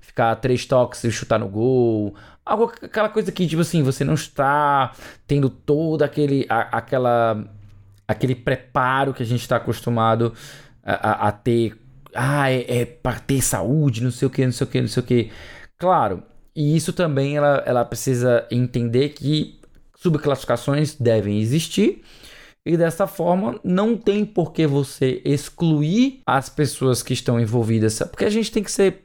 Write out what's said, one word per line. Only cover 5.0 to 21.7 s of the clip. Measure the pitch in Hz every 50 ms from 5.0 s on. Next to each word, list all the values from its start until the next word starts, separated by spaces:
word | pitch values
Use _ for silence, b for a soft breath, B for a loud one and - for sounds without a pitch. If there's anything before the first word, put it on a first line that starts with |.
| B B B B B
tendo | - 143 143 135
todo | 127 - - - - 143 151 165 160 156 147
aquele, | 151 143 - 151 147 139 139 135 - -
a-, | 107 113 113 - -
aquela, | 117 - - 139 131 127 120 120 117 117 113 110 107 107 - - - - - - - - - - _ _
aquele | - 107 - 131 127 127
preparo | - - 139 131 - - - - 143 127 127 131 135 139 139 131
que | -
a | 123
gente | 110 123 117 -
tá | - 127
acostumado | 117 - 123 110 - - 120 117 113 110 113 113 113 120 113 - B B B B B B B B B -
a, | 101 101 - - 107
a, | 104 - 101
a | 104
ter, | 104 - - 120 117 117 117 104 - - - - - - - - -
ah, | 117 127 139 147 147 139 131
é, | 131 127 120 - 120 120
é | 120
pra | 120 - - - 127 117 -
ter | - - 139 131
saúde, | - - - - - 113 143 160 147 139 107 110
não | 123 127
sei | 120 - 139
o | -
quê, | - - 131
não | 127 120
sei | - 131
o | -
quê, | - 127
não | 123
sei | 117 - 127 123
o |
quê. | - 123 120 104 - B B B B B B B B B
Claro, | - 175 185 180 156 120 101 92 85 - - - - - - -
e | 160 147 147 160
isso | 160 156 185 175
também | - 175 156 139 139 139 143 147
ela, | 147 143 143 139 - -
ela | - 123 120 117
precisa | - 127 - - 135 127 120 123 127 120 117 - -
entender | 123 123 123 123 - 123 120 117 113 127 143 147
que | 147 - 131 139 151 151 - - - - - - - - - _ _
subclassificações | _ - 180 151 143 - 147 135 - - - 120 120 - 143 139 147 151 131 -
devem | - 117 120 113 110 98 104 104 107
existir, | 110 110 139 160 160 -